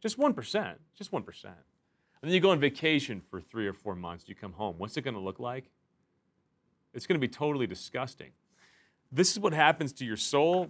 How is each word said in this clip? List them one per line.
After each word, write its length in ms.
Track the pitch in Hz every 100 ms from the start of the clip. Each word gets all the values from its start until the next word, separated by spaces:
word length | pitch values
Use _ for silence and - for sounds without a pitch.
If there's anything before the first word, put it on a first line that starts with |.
Just 160 | 220 247
one 160 | 285
percent, 460 | - 110 214 127 82 _ -
just 160 | 208
one 120 | -
percent. 300 | - - 101 87 _ _ _ _ _ _
And 80 | 147
then 40 |
you 80 | 180
go 80 | 185
on 100 | 165
vacation 640 | 143 139 160 151 139 101 -
for 100 | 92
three 280 | - 113 101
or 60 |
four 220 | 92 104 90
months, 320 | 87 85 -
you 60 |
come 200 | 98 101
home. 220 | 90 107 85
What's 180 | 104 151
it 40 |
gonna 180 | 135 107
look 200 | 95 95
like? 300 | 123 131 - _ _ _ _ _ _ _ _ _ _ _ _
It's 120 | 123 -
gonna 140 | 170
be 80 | 123
totally 400 | - 151 143 113
disgusting. 640 | 92 - 127 131 - - _ _ _ _ _ _ _ _
This 200 | 131 185
is 80 | 214
what 140 | 196
happens 400 | 156 151 160 143
to 120 | - 123
your 120 | 104
soul 500 | - 143 160 180